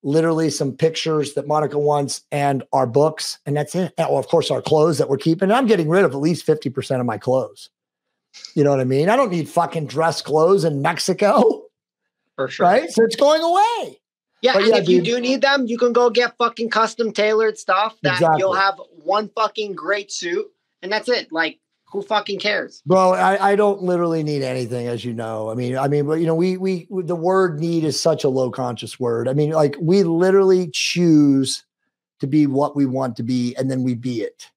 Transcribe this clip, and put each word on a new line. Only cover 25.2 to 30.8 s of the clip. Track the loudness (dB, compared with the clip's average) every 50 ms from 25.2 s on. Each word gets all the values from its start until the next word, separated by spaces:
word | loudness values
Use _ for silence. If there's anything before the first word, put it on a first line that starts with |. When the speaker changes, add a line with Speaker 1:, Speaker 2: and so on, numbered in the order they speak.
| -8 -6 -6 -6 -6 -6
Speaker 1:
I | -6
mean, | -6 -4 -4 -4
I | -2 -2 0
mean, | 0 0 0
but, | 0 -2 -2
you | 0 0
know, | 0
we, | 0 0 -2 -2
we, | -2 -4 -4 -4 -4 -8 _
the | -8 -8 -4 -4 -6
word | -2 -2 0 2 2 2 0 0 -4
need | -4 -2 -2 0 0
is | -2 -2 0
such | 0 0 0 2 0
a | -2
low | 0 0 -2 -2
conscious | -4 -6 -6 -6 -6 -8 -10 -14 -10 -6
word. | -4 -4 -2 -2 -2 -2
I | 0
mean, | 0 0 0
like, | 2 2 2 2 0 -2
we | 0 2 2 2 2
literally | 2 2 2 2 4 4 4 4 4 4 2 2 -2
choose | -6 -6